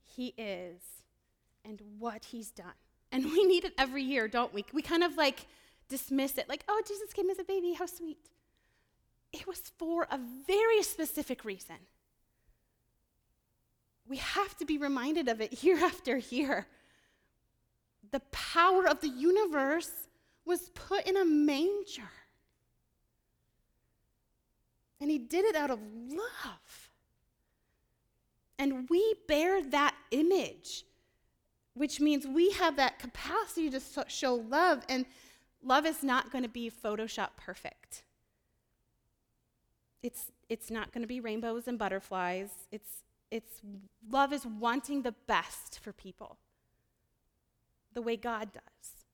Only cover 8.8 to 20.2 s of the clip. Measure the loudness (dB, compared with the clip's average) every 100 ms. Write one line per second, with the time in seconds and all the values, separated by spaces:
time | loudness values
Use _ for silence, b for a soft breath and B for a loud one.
8.8 | _ _ _ _ _ -12 -10 -12 -14 _
9.8 | -2 0 0 -4 -8 -8 2 4 6 4
10.8 | 2 -2 -4 -4 -6 -6 -6 -10 -12 -18
11.8 | _ _ _ _ _ _ _ _ _ _
12.8 | _ _ _ _ _ _ _ _ _ _
13.8 | _ _ -12 -8 -4 -2 -2 -4 -2 -2
14.8 | 0 0 0 0 0 -2 -4 2 4 6
15.8 | 4 0 -2 -2 0 -2 0 0 -4 b
16.8 | b b b b b b _ _ _ _
17.8 | _ _ -8 -8 _ -10 -2 6 6 8
18.8 | 6 2 -2 2 4 4 4 2 2 0
19.8 | -2 -12 -16 _